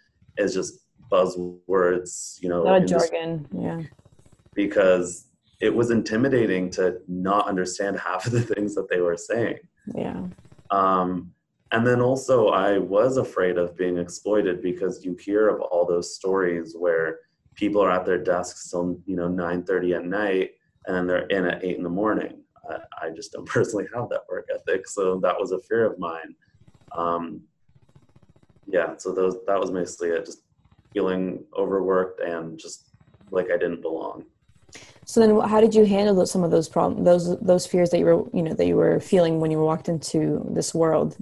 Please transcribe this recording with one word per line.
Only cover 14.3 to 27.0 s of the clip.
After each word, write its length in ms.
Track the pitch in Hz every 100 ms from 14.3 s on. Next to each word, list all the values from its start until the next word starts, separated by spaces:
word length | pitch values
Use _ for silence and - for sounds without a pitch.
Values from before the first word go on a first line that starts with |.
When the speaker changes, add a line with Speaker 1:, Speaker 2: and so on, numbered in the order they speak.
| 104 92 90
Speaker 1:
because 420 | 90 87 95 87 92
you 100 | 87
hear 320 | 101 104 107
of 140 | 90
all 240 | - 87 87
those 280 | 87 87 -
stories 600 | 95 95 90 85 80 82
where 420 | 87 82 80 80 _ _ _ -
people 260 | 104 104
are 100 | 92
at 140 | 90 98
their 120 | 90
desks 520 | - 87 90 - -
till, 300 | 90 90 90 98
you 100 | 92
know, 120 | 87
nine 360 | 90 85 90
thirty 300 | 90 92 90
at 120 | 85 87
night 460 | 101 104 95 - - _ _ -
and 100 | 92
then 120 | 90
they're 200 | 90 -
in 180 | 98 87
at 180 | 85
eight 140 | 92 -
in 60 |
the 60 | 87
morning. 520 | 90 107 95 - - _ _ -
I, 380 | 82 - - 82
I 20 |
just 200 | - -
don't 160 | - -
<laughs> 100 | 123
personally 300 | 92 101 92 117
have 140 | 110
that 120 | - -
work 180 | 92 -
ethic. 340 | 101 - - -
So 320 | - 95 92
that 180 | 92 87
was 120 | 92
a 80 | 92
fear 260 | - 113 110
of 120 | 90
mine. 380 | 87 82 78 - _ _ _ _ _
Um, 460 | 85